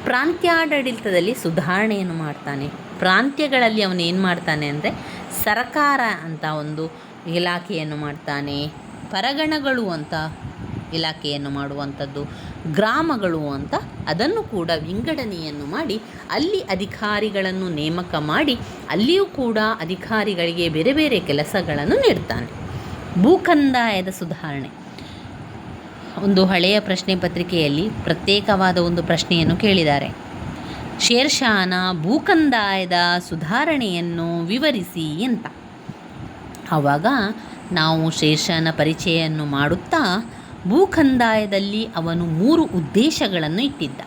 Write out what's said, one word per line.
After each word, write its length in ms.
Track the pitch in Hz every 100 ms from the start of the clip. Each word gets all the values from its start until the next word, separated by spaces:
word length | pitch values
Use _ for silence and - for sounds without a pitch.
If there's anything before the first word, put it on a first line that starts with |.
ಪ್ರಾಂತ್ಯಾಡಳಿತದಲ್ಲಿ 1300 | - 247 294 339 349 330 330 294 262 233 220 180 180
ಸುಧಾರಣೆಯನ್ನು 800 | 262 170 165 156 180 220 202 185
ಮಾಡ್ತಾನೆ. 540 | 165 156 147 - 143 143 - - -
ಪ್ರಾಂತ್ಯಗಳಲ್ಲಿ 840 | 180 190 262 277 302 254 240 214
ಅವನು 200 | 202 180
ಏನು 200 | 170 180
ಮಾಡ್ತಾನೆ 460 | 190 170 175 151 147
ಅಂದರೆ, 240 | 143 180 - - - - -
ಸರ್ಕಾರ 580 | - 208 247 302 285 277 240 180
ಅಂತ 200 | 165 156
ಒಂದು 480 | 156 156 147 151 160 - - - 175
ಇಲಾಖೆಯನ್ನು 680 | 170 175 175 175 165 151 151
ಮಾಡ್ತಾನೆ, 720 | 147 147 - 143 143 143 147 - - - -
ಪರಗಣಗಳು 760 | 196 226 285 311 311 277 254 226
ಅಂತ 240 | 165 151 160 156 - - - - - -
ಇಲಾಖೆಯನ್ನು 560 | 160 160 156 151 143 139
ಮಾಡುವಂಥದ್ದು, 1000 | 139 139 139 143 135 139 143 143 - - - -
ಗ್ರಾಮಗಳು 760 | 151 214 262 330 262 190 165 147
ಅಂತ 240 | 139 143 330 - - -
ಅದನ್ನು 360 | 160 254 440
ಕೂಡ 280 | - 208 165 165
ವಿಂಗಡಣೆಯನ್ನು 840 | 156 190 240 302 233 180 156 147 143
ಮಾಡಿ 360 | 196 311 214 - - -
ಅಲ್ಲಿ 280 | 208 311 403
ಅಧಿಕಾರಿಗಳನ್ನು 1080 | 247 190 202 - 214 208 214 196 190 185 185
ನೇಮಕ 460 | 156 151 170 175 160
ಮಾಡಿ 420 | 151 160 302 240 - - -
ಅಲ್ಲಿಯೂ 360 | 160 233 359 392
ಕೂಡ 320 | - 247 214 214 220
ಅಧಿಕಾರಿಗಳಿಗೆ 880 | 165 185 - 220 208 180 170 170 170
ಬೇರೆ 240 | 156 175
ಬೇರೆ 260 | 277 302 220
ಕೆಲಸಗಳನ್ನು 760 | 170 143 151 202 165 147 151 415
ನೀಡ್ತಾನೆ. 520 | 508 185 - 117 120 - - - - - - -
ಭೂಕಂದಾಯದ 840 | 202 359 359 320 277 254 233 196 185
ಸುಧಾರಣೆ. 720 | 190 170 156 160 139 127 - - - - - - - - - - - - - - -
ಒಂದು 220 | 202 190 190
ಹಳೆಯ 340 | 185 180 208
ಪ್ರಶ್ನೆ 360 | 208 185 - 185
ಪತ್ರಿಕೆಯಲ್ಲಿ 720 | 175 175 175 175 147 143 208 -
ಪ್ರತ್ಯೇಕವಾದ 760 | - 156 - 202 202 196 185 180
ಒಂದು 260 | 170 175
ಪ್ರಶ್ನೆಯನ್ನು 540 | 165 165 - 175 160 175
ಕೇಳಿದ್ದಾರೆ, 520 | 214 190 156 143 - - - - - - - - - -
"ಶೇರ್ಷಾನ 720 | - 240 285 - 254 208 185 180 185 180
ಭೂಕಂದಾಯದ 920 | 160 277 - 349 302 240 202 190 180 175 175 175 175
ಸುಧಾರಣೆಯನ್ನು 1160 | 165 160 226 311 302 226 175 170 170 165 170 170
ವಿವರಿಸಿ" 800 | 226 302 247 175 170 160 151
ಅಂತ. 220 | 247 226 226 - - - - - - - - - - - -
ಆವಾಗ 340 | 160 143 143 196 269 202 214 - - -
ನಾವು 400 | 160 160 160 160
ಶೇರ್ಷಾನ 560 | 156 151 156 - 165 160
ಪರಿಚಯವನ್ನು 760 | 156 151 156 - 165 160 156 147
ಮಾಡುತ್ತಾ, 840 | 139 143 180 - 330 233 185 233 - - - 180
ಭೂಕಂದಾಯದಲ್ಲಿ 1200 | 254 381 - 285 254 233 220 214 196 196 208 220 175
ಅವನು 300 | 165 170 175
ಮೂರು 380 | 160 214 330
ಉದ್ದೇಶಗಳನ್ನು 960 | 311 180 143 180 277 - 247 180 156 175
ಇಟ್ಟಿದ್ದ. 380 | 277 - 151 131